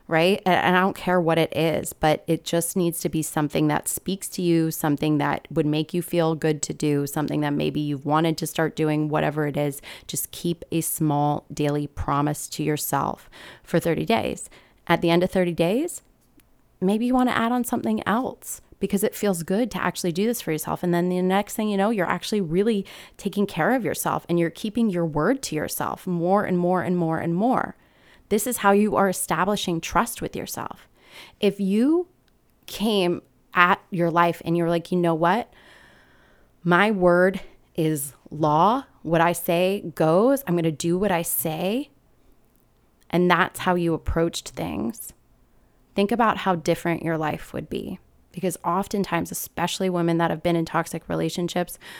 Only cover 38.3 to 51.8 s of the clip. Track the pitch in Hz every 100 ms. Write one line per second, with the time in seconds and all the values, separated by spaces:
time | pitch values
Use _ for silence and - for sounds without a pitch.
38.3 | 147 151 151 190 262 - _ 156 165 170
39.3 | 175 - 170 185 202 175 - 160 175 240
40.3 | 269 - 175 165 147 170 180 202 170 170
41.3 | - 165 160 180 240 294 _ _ _ _
42.3 | _ _ _ _ _ _ _ _ 170 180
43.3 | 170 - - 185 180 170 160 - 170 165
44.3 | - - - 165 - 226 - - - _
45.3 | _ _ _ _ _ _ - 202 233 220
46.3 | 190 190 170 170 165 170 165 165 160 151
47.3 | 165 - - 160 - - 185 _ _ _
48.3 | 170 185 - 175 175 202 202 185 170 175
49.3 | - - - 175 - 190 175 170 165 165
50.3 | 160 175 170 160 165 165 160 - 160 165
51.3 | 180 175 180 175 -